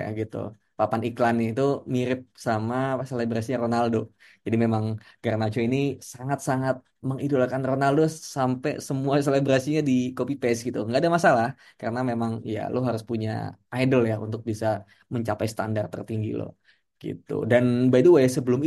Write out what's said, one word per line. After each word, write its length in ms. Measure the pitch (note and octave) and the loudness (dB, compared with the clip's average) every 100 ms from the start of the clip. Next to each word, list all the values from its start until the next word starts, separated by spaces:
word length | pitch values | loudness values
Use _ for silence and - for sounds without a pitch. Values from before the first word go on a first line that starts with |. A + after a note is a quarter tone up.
ya 60 | G#2 G#2+ | -4 -6
gitu. 160 | G#2+ A2+ G#2 - _ - | -6 -8 -10 -12 _ -4
Papan 220 | G#2+ A2+ A2+ | -2 0 -2
iklan 280 | A2+ A#2 A#2 | 0 2 2
itu 220 | A2+ A2+ C#3 C3+ - | 0 0 0 0 -2
mirip 240 | B2+ B2 B2+ - - B2+ | -2 -2 -4 -8 -8 -2
sama 300 | A2 A2 B2+ C3+ C3 C3 | -2 -2 -2 -2 -4 -4
selebrasinya 480 | B2 A#2 A2+ A2+ B2 | -4 -2 -2 -2 -2
Ronaldo. 340 | A#2 A#2 A#2+ A2+ A2+ _ - _ | 0 0 2 0 -4 _ -20 _
Jadi 120 | G2+ A2+ | -2 0
memang 200 | A2+ A2 A2 A2 - _ | 2 2 -2 -6 -12 _
Garnacho 360 | A#2+ A2 A2 A#2+ A#2 | -4 -2 -2 -2 0
ini 100 | C3+ C#3 C3 - | 0 -2 -6 -14
sangat-sangat 640 | - C3 C#3+ - C3 C3 B2+ _ _ C3 | -12 -4 -4 -2 -2 0 -2 _ _ -8
mengidolakan 540 | C3 C#3 C#3 B2+ C3 C3 | -4 0 0 0 0 -2
Ronaldo 320 | C3 C#3 D3 D#3+ D#3+ - C#3+ | 0 2 2 2 -2 -10 -2
sampai 340 | B2+ B2+ D3+ - - | 0 0 -4 -6 -6
semua 260 | C3+ C#3 C#3+ C#3+ | -4 0 0 2
selebrasinya 540 | C#3 C3+ C3 D3 D#3 D3 | 2 4 2 2 0 2
di 20 | B2+ B2+ B2+ | 2 0 -4
copy 180 | B2 - | -4 -2
paste 180 | A#2+ A#2 A#2+ | 0 0 -2
gitu. 100 | A2+ G#2+ | -4 0
Nggak 140 | B2+ | 2
ada 100 | E3+ E3+ | 2 4
masalah, 300 | F3+ B2 A#2+ - - - | 4 4 2 -4 -20 -8
karena 200 | A2+ A#2+ B2+ | -6 -2 -2
memang 220 | A#2 A#2 A2+ A2+ | -2 -2 -4 -6
ya 60 | G#2+ G2 | -6 -2
lo 60 | B2 B2+ | -2 0
harus 140 | A2+ G#2+ | -2 -4
punya 200 | A2+ A2 A2+ G#2 - - B2 | -4 -2 -4 -8 -12 -10 0
idol 220 | C3 B2+ A2+ | 4 4 4
ya 60 | G#2+ | 0
untuk 160 | A2 A2 A2+ | -4 -6 -6
bisa 160 | G#2 A2 G2+ - _ - | -2 -2 -2 -6 _ -8
mencapai 320 | A#2+ A2 G#2 A2 | -4 -4 -2 -4
standar 320 | - G2+ G#2+ G#2 | -4 -4 -2 -4
tertinggi 360 | - - A2 G#2+ A#2 | -8 -6 -4 -4 -4
lo 40 | - - _ _ _ _ | -8 -12 _ _ _ _
gitu. 300 | G#2 G#2 - G#2 A2 | -12 -10 -6 -4 2
Dan 140 | A#2+ B2 B2 B2+ | 4 4 2 4
by 80 | B2+ | 6
the 60 | F3 D#3+ | 8 8
way, 100 | C3 C3+ | 6 2
sebelum 240 | B2+ B2+ | 0 2